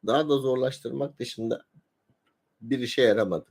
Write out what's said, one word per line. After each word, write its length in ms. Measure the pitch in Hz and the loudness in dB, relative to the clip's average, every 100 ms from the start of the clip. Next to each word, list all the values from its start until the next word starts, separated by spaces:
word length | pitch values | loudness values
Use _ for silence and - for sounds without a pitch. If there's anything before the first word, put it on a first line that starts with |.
| 104 | 2
daha 220 | 131 151 | 2 2
da 80 | 143 | 2
zorlaştırmak 800 | 131 127 131 131 120 135 139 - | 2 0 -2 -4 -10 -6 -8 -8
dışında 460 | 123 - 113 117 _ _ _ _ _ _ _ _ _ _ | -12 -6 -4 -6 _ _ _ _ _ _ _ _ _ _
bir 180 | 113 131 | -6 -4
işe 220 | 123 - | -2 4
yaramadı. 440 | 120 107 98 82 - | 4 4 0 -2 -8